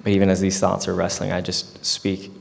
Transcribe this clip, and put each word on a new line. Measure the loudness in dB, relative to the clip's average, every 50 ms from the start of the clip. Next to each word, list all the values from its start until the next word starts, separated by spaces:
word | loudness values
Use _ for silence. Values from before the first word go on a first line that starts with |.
| 0
But | 2 4
even | 4 6 4
as | 4 4
these | 2 0 2 2
thoughts | 2 2 2 0 -2 -2
are | -2
wrestling, | -2 -2 -2 -2 -4 -4 -4
I | -4 -4
just | -4 -4 -4 -6 -6 -8 -12 -8 -6
speak | -4 -4 -2 -2 -4 -4 -4 -8 -12 -18 -20